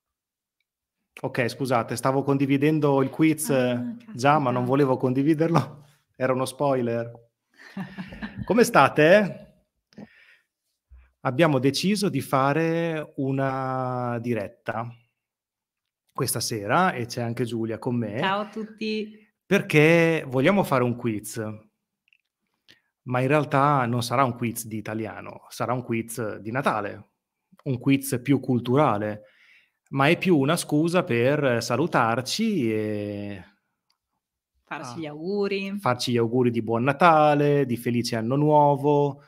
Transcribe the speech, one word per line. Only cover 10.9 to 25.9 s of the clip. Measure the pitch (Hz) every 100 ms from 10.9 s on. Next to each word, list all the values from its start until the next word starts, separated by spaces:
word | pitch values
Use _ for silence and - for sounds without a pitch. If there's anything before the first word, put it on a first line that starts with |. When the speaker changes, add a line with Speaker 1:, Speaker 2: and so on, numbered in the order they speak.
| - _ _
Speaker 1:
Abbiamo | 135 127 165 139
deciso | 139 135 180 208 202
di | 135
fare | 120 139 135 147 165 165 170 160 151 -
una | 135 135 135 135 131 131 127 123 123 120
diretta | 117 113 95 - - 113 120 - _ _ _ _ _ _ _ _ _ _ _
questa | - 127 123
sera | - 113 101 147 185
e | 127 117
c'è | -
anche | 117 117
Giulia | 120 117 110 107
con | 135
me. | 120 107 107
Speaker 2:
Ciao | 190 202
a | 214
tutti. | 220 214 - 220 214 214 - _ _ -
Speaker 1:
Perché | 196 202 151 156 170 165 160 139
vogliamo | 127 143 202
fare | 170 131
un | 123 120
quiz, | 120 104 - - 107 107 _ _ _ _ _ _ _ _ _ _ _ _ _ _
ma | 123 123
in | 131
realtà | 151 143 139 143 143 117
non | 120
sarà | 117 123
un | 131
quiz | 120 117 - 113
di | 110
italiano, | 104 110 104 95 104 - -
sarà | - 117
un | 127
quiz | 123